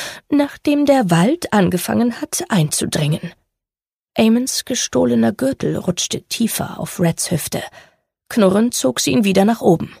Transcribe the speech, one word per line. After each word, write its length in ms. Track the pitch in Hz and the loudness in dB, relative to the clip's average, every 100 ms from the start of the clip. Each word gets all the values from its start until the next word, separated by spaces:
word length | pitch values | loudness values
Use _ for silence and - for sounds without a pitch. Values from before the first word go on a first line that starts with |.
| - - - | -12 -14 -2
nachdem 560 | 285 285 - - 294 | 0 0 -2 0 2
der 260 | 285 269 190 | 4 4 4
Wald 440 | 170 202 339 - | 4 4 0 0
angefangen 680 | 208 175 180 - 214 240 233 | 2 2 0 -2 0 0 -2
hat 240 | 302 - 359 | -6 -8 -2
einzudringen. 840 | 196 156 - - - 147 165 170 - _ _ _ _ _ _ _ | 0 0 -2 -4 -2 -2 -2 -6 -16 _ _ _ _ _ _ _
Amons 520 | - 220 233 254 - - | 0 2 2 0 -6 -6
gestohlener 680 | 247 - 254 254 233 226 | -6 -2 0 2 2 2
Gürtel 460 | 208 262 - - 160 | 0 -2 -2 -4 -4
rutschte 420 | - 180 - - | -4 -4 -4 -8
tiefer 540 | - - 226 - - - | -6 -4 -2 -2 -8 -8
auf 220 | 156 - | -8 -2
Reds 300 | 170 165 - | 0 0 -4
Hüfte. 320 | 156 - - - - - _ _ _ - | -4 -4 -8 -10 -16 -20 _ _ _ -6
Knurrend 460 | - 190 202 240 | 2 4 4 0
zog 260 | - 262 240 | 0 -2 -2
sie 120 | - | 0
ihn 120 | 247 | 0
wieder 220 | 196 190 202 | 2 4 2
nach 160 | 233 | 2
oben. 340 | - 165 - - | 2 2 0 -14